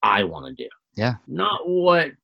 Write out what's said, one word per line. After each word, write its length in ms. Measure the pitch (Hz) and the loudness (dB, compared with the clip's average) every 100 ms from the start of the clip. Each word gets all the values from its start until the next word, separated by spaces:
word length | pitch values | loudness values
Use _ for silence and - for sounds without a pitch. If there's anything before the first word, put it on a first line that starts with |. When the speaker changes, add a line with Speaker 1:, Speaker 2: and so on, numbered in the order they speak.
Speaker 1:
I 180 | 104 101 | 2 2
wanna 300 | 95 78 67 | 0 -4 -14
do. 160 | - - - _ | -14 -16 -18 _
Speaker 2:
Yeah. 200 | - 117 117 - | -4 -2 -2 -8
Speaker 1:
Not 360 | 165 202 196 175 | -2 -2 -2 -2
what, 440 | 180 180 170 156 - | 0 4 4 2 -6